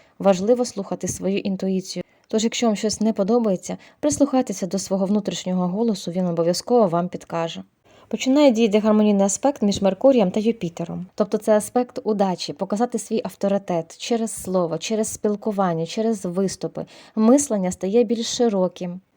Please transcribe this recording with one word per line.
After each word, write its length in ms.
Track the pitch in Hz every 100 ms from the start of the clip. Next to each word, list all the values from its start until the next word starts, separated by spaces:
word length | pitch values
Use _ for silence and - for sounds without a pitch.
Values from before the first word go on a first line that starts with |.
| _ -
Важливо 460 | 185 180 208 247
слухати 440 | 240 - 190 180 180
свою 300 | - 180 196
інтуїцію. 640 | 202 190 190 185 - 180 - _ -
Тож, 160 | 220
якщо 220 | 226 - 233
вам 100 | 196
щось 240 | 214 -
не 120 | 220
подобається, 640 | 214 190 240 220 180 - 185 - _
прислухайтеся 680 | 294 285 285 262 247 190 180
до 120 | 190
свого 280 | - 196 190
внутрішнього 640 | 208 202 175 185 180 180
голосу, 420 | 196 233 190 175
він 160 | 175 180
обов'язково 600 | 170 165 175 - 240 190
вам 200 | 170 175
підкаже. 540 | - - 170 165 185 - _ _ _ -
Починає 420 | 220 262 285 285
діяти 280 | 220 226 214
гармонійний 480 | 214 214 214 202 196
аспект 360 | - 277 285
між 200 | 208 190
Меркурієм 480 | 196 190 269 254 185
та 100 | 220
Юпітером. 640 | 220 226 170 - 170 170 185
Тобто 240 | - 208 214
це 180 | 220 214
аспект 420 | 208 247 247 -
удачі, 480 | 214 208 196 170 -
показати 460 | 147 190 208 240 220
свій 220 | - 226
авторитет 760 | 185 - 196 196 196 170 165 -
через 340 | - 233 226
слово, 460 | - 185 185 165 165
через 300 | - 220 220
спілкування, 800 | - 214 202 220 196 185 165 165
через 380 | 220 226 220
виступи. 640 | 180 175 190 - 165 165 165 - - 214
Мислення 560 | 220 277 285 208 180
стає 320 | - 190 233
більш 220 | 220 233 233
широким, 720 | - 233 196 180 - 180 180 -